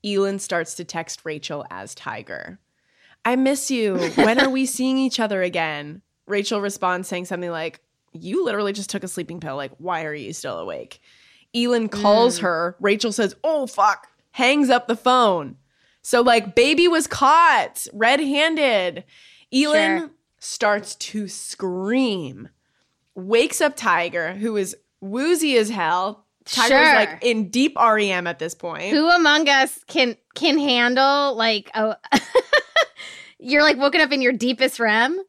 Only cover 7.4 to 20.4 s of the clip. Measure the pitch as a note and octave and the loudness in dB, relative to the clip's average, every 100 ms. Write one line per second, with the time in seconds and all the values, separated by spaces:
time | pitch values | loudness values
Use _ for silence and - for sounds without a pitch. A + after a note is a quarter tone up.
7.4 | F3 E3 E3 - _ _ _ D#3+ E3+ D#4+ | -6 -6 -8 -10 _ _ _ -16 -6 -4
8.4 | E4+ G#3 G3+ G3+ G3 G3+ F#3 - E3 D#3+ | -2 -2 -4 -4 -8 -8 -8 -10 -10 -10
9.4 | D3+ C3+ C3+ - F3 E3+ D#3 D3+ A2 D#3+ | -10 -8 -10 -10 -6 -6 -6 -10 -10 -12
10.4 | C#3+ F2 F#2 D2 A1+ - _ _ _ _ | -10 -10 -10 -12 -14 -20 _ _ _ _
11.4 | _ A#3+ A#3+ A#3+ A3 G3+ G#3 G#3+ A#3 - | _ -4 0 0 -2 0 4 6 4 2
12.4 | G3 E3 E3+ F3+ G3+ G#3 A#3 G#3 G3+ - | -2 0 -4 -2 0 0 0 0 -2 -2
13.4 | D4+ D#4 C4 - G#3 G3+ - _ _ - | -2 -2 -4 0 2 0 -8 _ _ 0
14.4 | B3 D4 C4 B3 B3 A3+ B3+ B3+ A3+ F3+ | 2 4 4 2 2 -2 2 4 4 2
15.4 | C#3 - _ _ _ _ - B3 B3 A#3 | -4 -16 _ _ _ _ 0 2 4 4
16.4 | A3 A#3 C4 D#4 F4 E4 C#4+ - C#4 D#4+ | 2 2 2 4 4 2 -2 0 4 6
17.4 | E4+ B3+ D#3 - - G#3 A3+ C#4+ D4 C#4+ | 6 4 0 -8 -14 0 2 2 2 0
18.4 | D#4+ D#4+ C#4 G#3+ F3+ E3+ - _ - _ | 0 2 2 2 -2 -6 -18 _ -20 _
19.4 | _ C4 D4+ D#4 D#4 F4+ D#4+ _ _ _ | _ 0 2 2 2 -2 -6 _ _ _